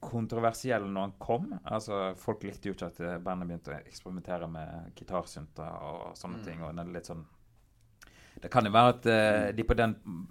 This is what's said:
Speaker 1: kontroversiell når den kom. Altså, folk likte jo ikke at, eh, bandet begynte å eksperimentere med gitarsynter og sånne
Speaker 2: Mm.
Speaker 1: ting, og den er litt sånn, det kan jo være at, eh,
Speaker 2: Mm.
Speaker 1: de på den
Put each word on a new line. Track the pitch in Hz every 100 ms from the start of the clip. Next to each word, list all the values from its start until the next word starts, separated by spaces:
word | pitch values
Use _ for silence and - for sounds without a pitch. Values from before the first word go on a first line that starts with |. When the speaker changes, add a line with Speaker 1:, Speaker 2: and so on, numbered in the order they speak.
Speaker 1:
kontroversiell | 165 120 113 117 113 113 131 117
når | 101 98 98
den | -
kom. | - 117 214 247
Altså, | - 107 110 101 92 92
folk | - 104
likte | 98 98 101
jo |
ikke | 92 87
at, | -
eh, | 87 87
bandet | 90 90 87
begynte | 85 -
å | 71 -
eksperimentere | - - 90 87 87 82
med | 82 78 82 85
gitarsynter | - - 92 85 - 76 - 80 85
og | 73 82 - -
sånne | 92 87
Speaker 2:
Mm. |
Speaker 1:
ting, | 82 82
og | 82 82
den | 85
er |
litt | 87 -
sånn, | 82 76 _ _ _ _ _ _ _ - - - -
det | -
kan | 127
jo | 107
være | 110 123
at, | 120 113
eh, | 110 107 107 104
Speaker 2:
Mm. | 104
Speaker 1:
de |
på | 113 117
den | 113 101 - 85 95